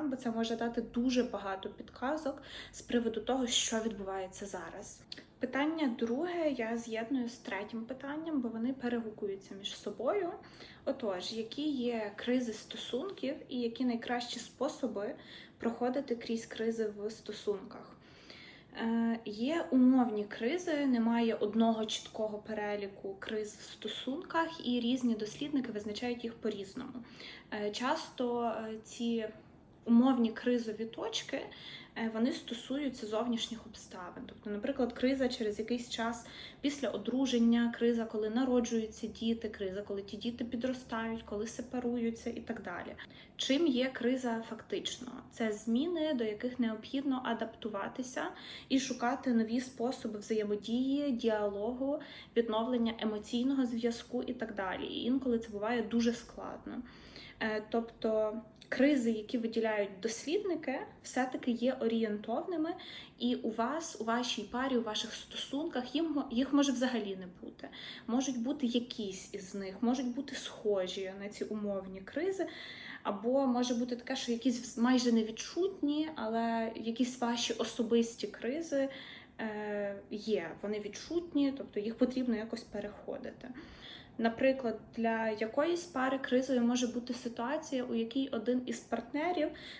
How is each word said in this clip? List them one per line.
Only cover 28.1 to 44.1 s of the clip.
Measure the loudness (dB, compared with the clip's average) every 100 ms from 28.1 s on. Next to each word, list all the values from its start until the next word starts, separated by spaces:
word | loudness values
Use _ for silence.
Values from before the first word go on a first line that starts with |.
| -2 0 2
е, | 0 -2 -4 -8
ці | -10 -4 0 0 -2 -8 -18 -20 -20 -10
умовні | 8 10 10 8 4
кризові | 4 2 2 0 -4
точки, | -6 -4 -4 -4 -4 -6 -6 -12 -14 -14 -12 -4
е, | -2
вони | 2 2
стосуються | 2 -4 -8 -2 -2 0 -2 -2
зовнішніх | 0 0 0 -2 -6 -10
обставин. | -14 -14 -10 -10 -10 -12
Тобто, | -10 -6
наприклад, | -2 0 2 0
криза | 2 2 4 2
через | 2 -2 0
якийсь | -2 -2 -2
час | -2 -2 -2 -8 -14 -16 -4
після | -2 0 -2
одруження, | -2 0 2 4 6 8 8 4 4
криза, | 4 4
коли | 0 0 2
народжуються | 2 4 4 4 0 -2 -6 -8
діти, | -2 0 0 -2
криза, | -4 -4 -4
коли | -4 -6
ті | -4 -6
діти | -6 -4
підростають, | -4 -2 -2 -2 -4 -4 -2 -4
коли | -6 -6 -4
сепаруються | -6 -6 -2 0 0 0 -2 -6
і | -6
так | -6 -8
далі. | -6 -8 -8 -12 -14 -16 -18 -6
Чим | 4 6 6
є | 4 2
криза | 2 2